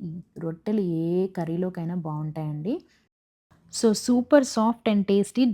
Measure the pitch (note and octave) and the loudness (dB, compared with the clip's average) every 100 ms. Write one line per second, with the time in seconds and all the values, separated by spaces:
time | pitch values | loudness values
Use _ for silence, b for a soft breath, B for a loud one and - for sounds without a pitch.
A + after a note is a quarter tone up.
0 | F3 F3 - - E3 E3 - G#3+ F#3 E3 | -10 -12 -14 -10 -8 -6 -2 -2 0 0
1 | E3 F3+ F#3+ F#3 D#3+ E3+ F#3 F#3 E3 F3+ | 0 0 0 -4 -4 -2 -4 -4 -6 -6
2 | D#3+ D3+ D#3 D#3 D3+ D3+ E3+ E4 b b | -6 -6 -6 -6 -6 -6 -6 -6 b b
3 | b _ _ _ _ _ _ - A3+ G#3 | b _ _ _ _ _ _ 0 2 2
4 | - B3 B3 D4 B3+ - A3 A#3 - G#3 | 2 0 6 4 4 2 0 0 0 0
5 | F#3+ G3+ G3 A#3+ B3+ | 2 2 2 2 0